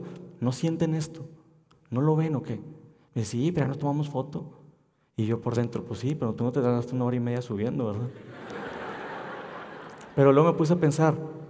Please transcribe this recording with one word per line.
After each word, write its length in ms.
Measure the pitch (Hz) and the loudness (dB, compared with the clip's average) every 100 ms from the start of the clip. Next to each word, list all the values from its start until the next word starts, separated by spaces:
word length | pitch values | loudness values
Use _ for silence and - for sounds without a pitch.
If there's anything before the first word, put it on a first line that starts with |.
| - - - - | -6 -14 -14 -4
¿no 120 | 120 | -2
sienten 420 | 127 165 160 165 | 0 0 2 0
esto? 320 | 160 151 - - - - _ _ _ - | 0 -4 -8 -14 -18 -20 _ _ _ -4
¿No 100 | 117 | 0
lo 160 | 151 156 | 4 4
ven 180 | 160 | 2
o 80 | 135 | 0
qué?". 180 | - 110 - - - - _ | -4 -8 -8 -16 -20 -20 _
Me 80 | 123 | -4
dice, 160 | 104 120 | -2 0
"Sí, 140 | 156 | 0
pero 120 | 175 | 2
ya 40 | 139 | 0
nos 100 | 139 | 0
tomamos 300 | 143 147 147 | 0 0 -2
foto". 500 | 131 139 - - - - _ _ _ _ - | -4 -4 -6 -10 -16 -20 _ _ _ _ -4
Y 100 | 107 | 0
yo 140 | 113 | 0
por 140 | 120 | 0
dentro, 300 | 117 117 107 | 0 0 -2
"Pues 160 | 90 107 | -6 -6
sí, 140 | 131 | -4
pero 200 | 156 117 | -2 -2
tú 100 | 107 | -2
no 80 | 120 | -2
te 80 | 139 | 2
tardaste 340 | 123 120 120 | 2 2 0
una 100 | 127 | -2
hora 120 | 123 123 | 0 0
y 40 | |
media 220 | 120 120 | 0 -2
subiendo, 440 | 123 104 113 143 113 | -4 -2 -2 -2 -2
¿verdad?". 220 | 104 123 | -2 -4
<laughs> 100 | - - - - - - - - - - - - - - - - - - - - | -8 -16 -14 -12 -10 -10 -10 -10 -10 -10 -10 -10 -12 -12 -14 -14 -14 -16 -18 -4
Pero 160 | - 139 | 6 8
luego 220 | 139 165 | 10 8
me 60 | 170 | 6
puse 160 | 156 | 4
a 20 | 175 | 4
pensar, 400 | 156 143 160 - - - | 4 4 4 2 -4 -10